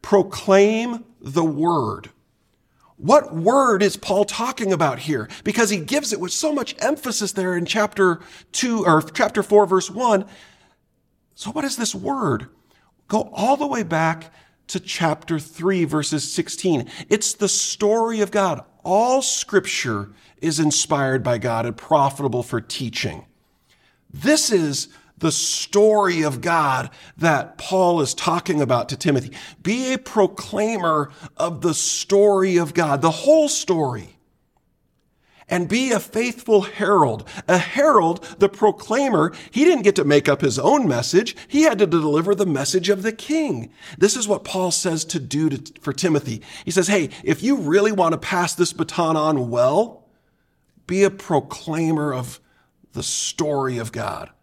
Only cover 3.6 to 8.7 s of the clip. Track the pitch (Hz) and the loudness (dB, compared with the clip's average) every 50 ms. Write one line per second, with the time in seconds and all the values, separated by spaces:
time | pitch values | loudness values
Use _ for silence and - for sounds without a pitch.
3.6 | 269 254 214 185 208 196 196 - - - 190 202 202 - - - 233 254 254 - | 2 0 0 0 0 -2 -2 -6 -6 -4 -2 -2 -2 -2 -4 -8 -8 -8 -8 -6
4.6 | 220 190 185 151 160 143 123 117 - 147 151 117 107 - - - - - 202 226 | -4 -4 -2 0 0 -2 -2 -6 -6 -6 -6 -6 -6 -10 -14 -10 -8 -6 0 0
5.6 | 233 196 208 185 151 - 269 294 294 214 214 - 175 175 - - - 302 294 277 | 0 0 0 -6 -4 -4 -4 -4 -2 -4 -6 -6 -6 -8 -6 -4 -4 -2 -2 -4
6.6 | 240 - - - - 254 302 302 - 247 214 - 208 185 - 196 185 185 180 175 | -6 -8 -8 -4 -2 -2 -2 -4 -6 -8 -6 -4 -6 -6 -4 -4 -4 -2 -2 -4
7.6 | 170 170 - 226 208 208 - 202 190 185 170 170 - - - - - _ - - | -4 -2 -2 -2 -2 -2 0 0 0 0 0 -2 -10 -20 -20 -20 -20 _ -6 -4
8.6 | - 247 | -2 -2